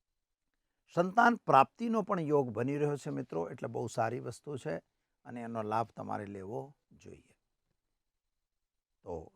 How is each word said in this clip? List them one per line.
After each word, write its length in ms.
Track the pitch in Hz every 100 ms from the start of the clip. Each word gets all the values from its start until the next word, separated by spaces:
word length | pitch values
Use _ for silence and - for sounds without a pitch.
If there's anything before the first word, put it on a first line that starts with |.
| _ _ _ _ _ _ _ _ _ -
સંતાન 400 | 185 190 240 233
પ્રાપ્તિનો 640 | - 139 135 - 233 226
પણ 180 | 196 190
યોગ 300 | 151 147 127
બની 280 | 110 123 143
રહ્યો 180 | 147 143
છે 140 | 151
મિત્રો, 380 | 139 131 165 170
એટલે 200 | 131 123
બહુ 200 | 117 120
સારી 320 | - 113 123
વસ્તુ 360 | 127 110 - 131
છે 180 | 151 165 - _ _ _
અને 160 | - 120
એનો 200 | 117 117
લાભ 260 | 107 110 113
તમારે 360 | - 104 104 101
લેવો 340 | 101 95 123 135 143 _
જોઈએ. 440 | 78 95 76 - _ _ _ _ _ _ _ _ _ _ _ _ _ _ _ _ _
તો 280 | - 85 82